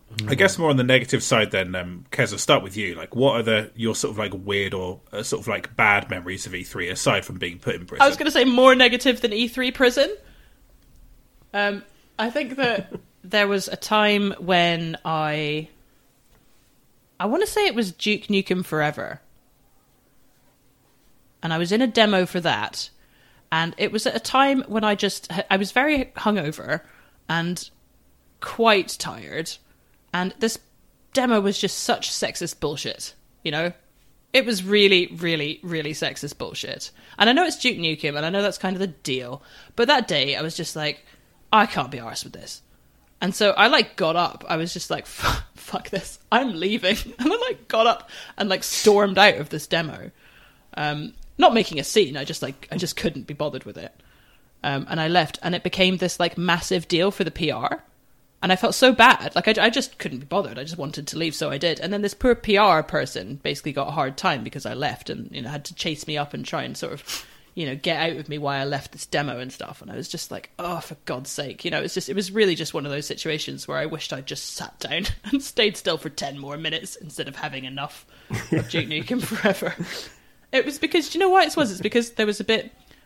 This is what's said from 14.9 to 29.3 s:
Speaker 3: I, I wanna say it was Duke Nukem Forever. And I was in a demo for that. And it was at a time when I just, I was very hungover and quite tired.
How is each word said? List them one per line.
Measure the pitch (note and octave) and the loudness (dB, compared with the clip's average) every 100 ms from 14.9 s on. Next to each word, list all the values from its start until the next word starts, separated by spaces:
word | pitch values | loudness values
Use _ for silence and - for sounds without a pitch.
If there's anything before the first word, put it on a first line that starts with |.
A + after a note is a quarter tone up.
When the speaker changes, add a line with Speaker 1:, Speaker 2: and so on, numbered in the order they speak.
| D#3+ | -6
Speaker 3:
I, | - D#3+ D#3 D3+ D3+ D3+ D#3 _ _ _ _ _ _ _ _ _ _ _ _ _ _ - | -4 -2 0 -2 -2 -4 -6 _ _ _ _ _ _ _ _ _ _ _ _ _ _ -6
I | F#3+ | -2
wanna | D4+ G#4 | 0 0
say | G#4+ G4+ | 2 2
it | |
was | A3+ G3 | 2 -2
Duke | - G#3 G#3 - | -2 -2 -2 0
Nukem | G3 F#3+ F3+ | 0 2 -2
Forever. | F3+ D#3 D3+ D3 - C#3+ - _ _ _ _ _ _ _ _ _ _ _ _ _ _ _ _ _ _ _ _ _ | -2 0 0 -2 -8 -10 -16 _ _ _ _ _ _ _ _ _ _ _ _ _ _ _ _ _ _ _ _ _
And | E3 | -2
I | D#3+ | 0
was | E3+ | 2
in | G#3+ | 2
a | B3+ | 4
demo | A3+ G#3+ F#3+ | 6 6 6
for | F3+ F3+ | 2 0
that. | E3 G#2+ G#2+ - - - _ _ _ _ _ | 0 0 -2 -6 -12 -14 _ _ _ _ _
And | D#3+ E3 - | -2 -2 -2
it | G3+ | -2
was | G#3+ B3+ | 0 -2
at | A3 | -2
a | |
time | - C4 C#4 C4+ | 0 4 4 4
when | - G#3+ | 0 0
I | G#3+ | 2
just, | G3+ G3 - - E3+ - | 2 0 -4 -6 -6 0
I | F#3+ | 0
was | G3 | 2
very | B3 C#4+ D4 B3+ - | 2 2 2 0 -2
hungover | G#3+ G#3 D3+ - - D#3 - - _ _ - | 0 0 0 -6 -4 -6 -6 -20 _ _ -4
and | E3 E3+ F3+ - - _ _ _ _ _ _ | -2 -2 -4 -8 -18 _ _ _ _ _ _
quite | - - A3+ G3+ - - | -10 2 4 6 2 -6
tired. | D#3 - D2+ | -10 -10 -10